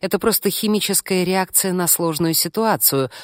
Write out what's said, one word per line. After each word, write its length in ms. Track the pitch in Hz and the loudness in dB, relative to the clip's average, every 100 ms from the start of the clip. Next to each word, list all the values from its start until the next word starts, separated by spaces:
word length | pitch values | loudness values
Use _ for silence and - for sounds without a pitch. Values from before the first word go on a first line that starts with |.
это 180 | 190 202 | -4 0
просто 300 | 226 - 202 | 0 0 -2
химическая 760 | - 214 214 - 190 - 185 | -2 0 0 0 -2 0 0
реакция 480 | 180 190 185 - 190 | 2 0 0 0 0
на 160 | 185 170 | 0 0
сложную 460 | - 170 156 165 | 0 0 0 0
ситуацию, 760 | 160 170 214 220 170 - 135 131 - | 0 -2 0 0 2 2 0 -2 -8